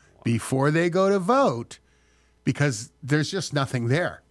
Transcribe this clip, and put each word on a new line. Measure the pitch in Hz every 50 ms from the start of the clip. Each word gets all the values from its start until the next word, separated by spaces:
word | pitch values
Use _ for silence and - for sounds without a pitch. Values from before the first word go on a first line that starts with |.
| _ _ _ - -
before | 117 117 110 - - 135 131 139 151
they | 151 165 175 175
go | 165 190 190 196
to | 202 196
vote, | 170 196 247 277 269 185 120 117 113 - - - _ _ _ _ _ _ _ _ _ _ _ _ -
because | 143 120 - 143 143 113 104 123 - _ _
there's | - 123 151 156 147 -
just | 196 185 - -
nothing | 139 143 135 - - 120 120 117
there. | 135 170 175 127 - - _ _